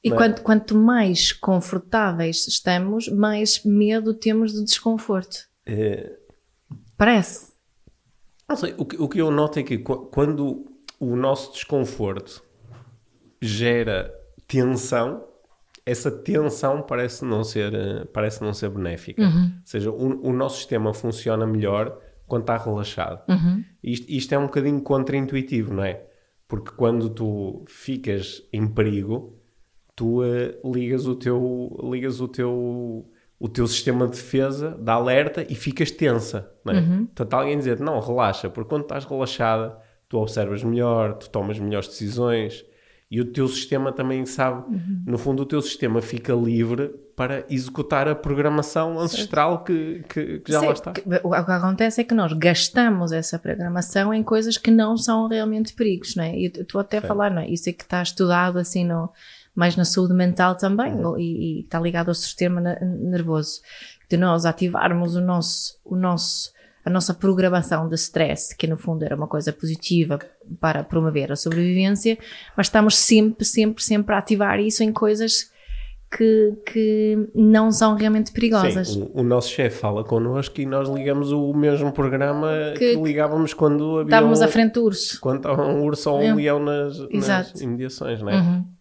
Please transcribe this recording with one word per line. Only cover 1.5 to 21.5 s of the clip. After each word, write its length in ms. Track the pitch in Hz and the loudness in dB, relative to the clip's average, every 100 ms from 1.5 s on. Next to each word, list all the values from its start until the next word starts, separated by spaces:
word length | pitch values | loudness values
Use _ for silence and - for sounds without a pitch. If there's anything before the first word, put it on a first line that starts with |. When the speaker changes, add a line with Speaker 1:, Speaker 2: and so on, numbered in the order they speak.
| 185 180 185 - 226 202 170 165 170 - | 0 0 -6 -2 0 0 0 -2 -2 -2
Speaker 1:
estamos, 640 | - - 180 190 220 226 | -2 0 0 0 -2 -2
mais 540 | 202 214 214 214 - | 2 2 2 0 0
medo 500 | 214 202 208 220 220 | 2 4 4 2 0
temos 400 | 220 226 220 220 | 0 0 2 0
do 100 | 214 | -2
desconforto. 760 | 214 - 226 220 - 190 185 - - _ - | -2 0 0 -2 -2 -4 -4 -16 -18 _ -6
Speaker 2:
Eh, 480 | 107 107 101 95 - _ _ _ _ _ - - - | -2 -2 -2 -8 -18 _ _ _ _ _ -20 -20 2
Speaker 1:
Parece. 540 | 208 226 175 - - - _ _ _ _ _ _ - _ - | 4 4 2 -2 -4 -10 _ _ _ _ _ _ -20 _ -8
Speaker 2:
não 80 | 294 | -4
sei, 180 | 175 - | -4 -6
o 80 | 143 | -8
que, 100 | - | -4
o 80 | 143 | -4
que 100 | 185 | 0
eu 100 | 160 | 2
noto 280 | 147 147 151 | 2 0 -2
é 40 | |
que 140 | 131 117 | -4 -4
qu-, 260 | 110 123 - | -4 -6 -4
quando 600 | - 147 147 143 - - - - _ | 0 0 0 -4 -4 -12 -20 -20 _
o 160 | 127 120 | -2 0
nosso 360 | 135 135 - | 0 0 -4
desconforto 920 | - - 143 113 - 101 95 - - _ _ - - - _ _ _ _ _ | -14 -4 -2 -2 -4 -4 -6 -12 -20 _ _ -20 -20 -20 _ _ _ _ _
gera 720 | 113 104 120 120 110 95 90 - - - _ | -4 0 2 2 0 -2 -4 -12 -20 -20 _
tensão, 760 | 131 127 127 - 123 120 - - _ _ _ _ - - | 0 2 0 -2 -2 -2 -4 -14 _ _ _ _ -12 -6
essa 240 | 120 143 | -4 -4
tensão 720 | - - 156 151 147 139 143 | -6 -2 0 0 -2 -2 -2
parece 420 | 143 123 123 - | -4 -4 -4 -6
não 200 | 127 107 | -4 -2
ser, 300 | 110 107 104 | -2 -4 -4
eh, 320 | 104 101 104 - | -4 -4 -6 -8
parece 300 | 110 107 110 | -4 -4 -4
não 120 | 107 | -6
ser 160 | 104 104 | -4 -6
benéfica. 520 | 98 87 85 - - | -4 -6 -6 -10 2
Speaker 1:
Uhum. 220 | 202 165 180 180 | 4 4 2 -2
Speaker 2:
Ou 60 | - | -8
seja, 260 | 107 104 | -4 -4
o, 380 | 127 131 135 131 | -2 -2 -2 -2
o 40 | |
nosso 240 | 127 135 - | -2 -2 -6
sistema 360 | - 120 110 | -4 -2 -2
funciona 520 | 110 117 113 117 110 | -2 -6 -6 -4 -2
melhor 540 | 110 | 0